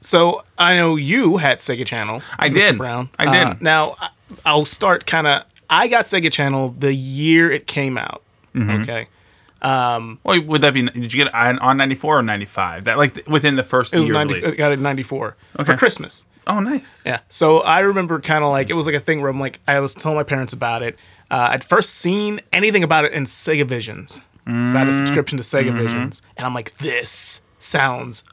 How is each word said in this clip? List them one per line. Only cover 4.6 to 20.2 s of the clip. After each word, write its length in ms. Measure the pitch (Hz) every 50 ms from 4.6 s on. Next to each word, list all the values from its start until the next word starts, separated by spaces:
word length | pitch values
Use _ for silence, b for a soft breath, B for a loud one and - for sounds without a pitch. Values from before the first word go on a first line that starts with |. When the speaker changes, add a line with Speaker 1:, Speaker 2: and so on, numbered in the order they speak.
| 147
Speaker 1:
start 400 | - - - 214 196 175 - -
kinda. 400 | - 165 165 151 147 143 - - _ _ _ _ -
I 140 | 156 175 233 240
got 160 | 240 233 190
Sega 280 | - 196 185 165 160
Channel 380 | - - 143 139 135 135 135 127
the 220 | 127 123 139 139
year 560 | 139 135 131 135 135 143 151 160 160 165 165 165
it 160 | 139 147 - -
came 280 | - 151 139 135 127
out. 260 | 117 - - - - _ _ _ _ _ _ -
Speaker 2:
Mm-hmm. 260 | 127 110 104 104 104
Speaker 1:
Okay. 240 | 120 117 120 113 113 - b b b b b b b b b b
Um, 560 | - 135 135 127 123 123 120 117 113 113 110 - -
Speaker 2:
Well, 160 | - 190 170
would 200 | 151 156 151 147
that 100 | 147 143 135
be? 80 | 135
Did 300 | 123 120 - 123 120 113 117
you 40 | 135 143
get 20 | 135
it 60 | -
on, 240 | 113 120 123 123 -
on 160 | - 127 131
ninety-four 420 | 135 135 135 135 - - 151 151 139
or 40 |
ninety-five? 600 | 120 110 104 101 101 - - 101 95 87 82 90 98
That, 120 | 117 113 143
like, 240 | 147 131 - - - 151
within 260 | 151 147 143 147 139
the 60 | 131
first 300 | 127 - 131 127 117 -
Speaker 1:
it 60 | - 170
was 100 | 151 143
Speaker 2:
year 60 | 151
Speaker 1:
ninety. 200 | 151 151 143 139
Speaker 2:
release. 180 | 90 - 170
Speaker 1:
I 40 | 147
got 140 | 156 147 147
it 20 | 143
in 80 | 135
ninety-four 540 | 139 143 135 131 123 - 139 135 120 107 - b b b b -
Speaker 2:
Okay. 120 | 147 139
Speaker 1:
for 40 | - 123
Christmas. 480 | 254 226 - - - - - - - _ _ _ -
Speaker 2:
Oh, 120 | - 202 208
nice. 440 | 196 247 294 262 - - - - -
Speaker 1:
Yeah. 140 | - 123 - _ -
So 300 | - - 165 156 160 160
I 200 | - - 160 185
remember 380 | 196 202 202 196 180 165 165 147
kinda, 280 | - - 156 156 147 147
like, 220 | 139 135 135 -
it 20 |
was, 140 | 165 165 147
like, 100 | 160 147
a 40 | 143
thing 200 | - - 160 151
where 100 | 139 135
I'm 80 | 135 135
like, 220 | 135 131 - - - -
I 100 | 143 139
was 140 | 139 135 -
telling 220 | - - 156 156
my 60 | 151